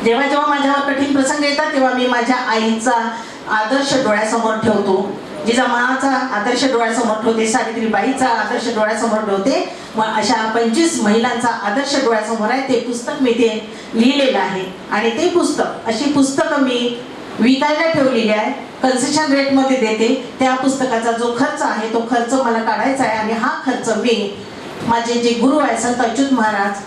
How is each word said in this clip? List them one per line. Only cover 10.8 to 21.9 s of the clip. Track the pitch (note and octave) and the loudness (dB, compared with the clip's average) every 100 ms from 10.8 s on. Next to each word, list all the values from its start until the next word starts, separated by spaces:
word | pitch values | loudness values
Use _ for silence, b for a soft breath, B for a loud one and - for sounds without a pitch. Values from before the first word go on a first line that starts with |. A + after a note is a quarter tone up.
| E4 B3 | 2 2
महिलांचा | G#3 A3 A#3+ A#3 A#3+ | 2 2 2 0 -2
आदर्श | - G3+ G#3 C#4 C#4+ | -2 -2 -2 0 0
डोळ्यासमोर | A3+ A3+ G#3+ A3+ G#3+ | 2 0 0 -2 0
आहे. | B3+ C4+ | -2 0
ते | A#3 | 0
पुस्तक | - A#3 - D4 | 0 -6 -6 0
मी | B3+ | 0
ते | A3+ A3+ A3 - B B | 4 2 0 -8 B B
लिहिलेलं | A3 A#3 C#4+ C4 G#3+ | 2 4 4 2 2
आहे | F3+ F#3+ F#3 - - | 0 -4 -6 -10 -6
आणि | G#3 A3+ | -2 0
ते | A3+ F4 | 0 2
पुस्तक, | F4 D4 - - - - | 2 0 0 -2 -4 -4
अशी | A3+ | -2
पुस्तकं | C#4 C#4+ C4+ - D#4+ D4 | 0 2 2 2 0 2
मी | B3+ A#3+ A#3+ A#3 - - - - | 2 2 -2 -4 -10 -14 -12 0
विकायला | A3 C4+ D4 D4+ E4 | 2 4 2 2 2
ठेवलेली | D#4+ C4 A#3 G#3+ | 2 2 2 2
आहे, | G#3+ B3+ C4 - - | 0 0 -4 -10 -4
कन्सेशन | C4 B3 - D4+ D4+ | 0 0 0 0 2
रेटमध्ये | C#4 C4+ C4+ C4 B3+ | 2 2 2 2 2
देते. | A3 G#3+ A3+ C4+ - - | 2 2 2 0 -2 -2
त्या | C4 | 0
पुस्तकाचा | C4 C4+ C4 B3+ A3+ A3+ | 2 0 0 0 0 0
जो | A3+ A#3+ A#3 | 0 0 0
खर्च | C#4+ - | -2 0
आहे, | D#4 A3 | -2 -2
तो | A3 | -2